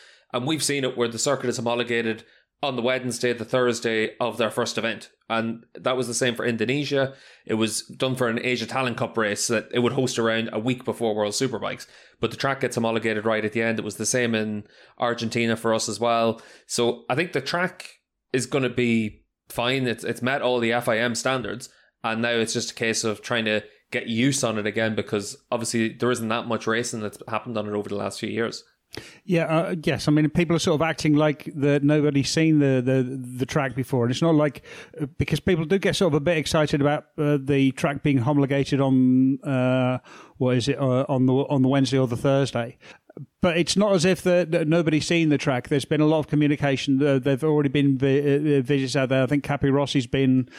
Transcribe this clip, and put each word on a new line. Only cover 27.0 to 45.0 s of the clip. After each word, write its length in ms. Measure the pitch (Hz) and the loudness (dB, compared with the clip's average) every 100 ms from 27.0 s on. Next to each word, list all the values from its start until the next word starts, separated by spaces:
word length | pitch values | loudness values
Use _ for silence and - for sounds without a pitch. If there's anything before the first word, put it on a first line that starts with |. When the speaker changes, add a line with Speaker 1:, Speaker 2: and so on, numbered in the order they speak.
| 104 - - | -8 -10 -8
Speaker 1:
happened 300 | 110 - 110 | -8 -6 -6
on 100 | 104 | -4
it 60 | |
over 160 | 104 101 | -4 -4
the 60 | 101 | -4
last 240 | 104 - | -6 -6
few 100 | 110 | -6
years. 340 | 107 113 - - _ _ - - - | -4 -4 -6 -16 _ _ -18 -18 -20
Speaker 2:
Yeah, 220 | - 170 147 | -2 -2 2
uh, 300 | 160 175 180 | 0 0 -2
yes. 260 | 151 135 - | -2 -2 2
I 20 | |
mean, 180 | 151 151 | 2 2
people 220 | 175 165 | 2 0
are 60 | 165 | 0
sort 220 | 190 151 | 2 0
of 40 | 160 | 0
acting 300 | 156 165 147 | 0 2 4
like 340 | 151 147 - 156 | 4 0 -6 -2
that 260 | 143 143 | 2 2
nobody's 480 | 143 151 147 139 127 | 4 4 4 2 0
seen 300 | - 160 151 | 2 4 6
the, 220 | 139 131 | 4 4
the, 200 | 123 131 127 135 123 127 | 2 0 0 -4 -10 -6
the 80 | 127 | -4
track 280 | 160 135 | -2 -2
before, 300 | 120 127 131 | -4 -2 0
and 80 | 117 | 0
it's 100 | 123 | 2
not 140 | 170 156 | 2 4
like, 280 | 151 - - - - - | 2 0 -14 -20 -18 -10
uh, 40 | 143 - | -10 -4
because 220 | - 156 | -4 -2
people 240 | - 180 | 0 0
do 140 | 156 196 | 2 0
get 180 | 185 151 | 0 2
sort 180 | 190 | 2
of 40 | 151 | 2
a 20 | |
bit 180 | 143 165 | 2 0
excited 440 | 147 165 151 151 | 0 0 2 2
about, 240 | 143 151 - - | 2 0 -4 -4
uh, 200 | 147 147 | 0 0
the 300 | 135 143 135 | 2 2 2
track 320 | 127 160 143 | 2 -4 -2
being 140 | 151 135 | 0 2
homologated 640 | 120 147 139 143 135 139 | 2 2 2 0 0 2
on, 600 | 135 131 127 127 131 135 | 4 4 4 4 4 2
uh, 560 | 151 135 127 127 127 127 - - - _ | -2 0 2 2 2 -2 -8 -20 -20 _
what 180 | 127 127 | 2 2
is 100 | 120 | 0
it, 100 | 131 | 0
uh, 280 | 135 127 135 | 2 2 0
on 180 | 135 127 | 2 4
the, 80 | |
on 280 | 131 143 143 | 2 2 2
the 80 | 127 | 4
Wednesday 280 | 139 131 131 | 4 2 2
or 100 | 131 | 2
the 100 | 117 | 0
Thursday. 600 | 143 139 135 120 117 - - - _ - 139 _ | 2 2 2 -2 -6 -10 -20 -20 _ -18 -18 _
But 160 | 185 165 | 0 0
it's 180 | 170 185 | 0 2
not 180 | 208 | 2
as 120 | 196 175 | 4 2
if 160 | 180 | 0
the, 260 | 180 180 160 | 2 2 2
that 180 | 165 160 | 0 2
nobody's 360 | 165 160 151 | 2 2 0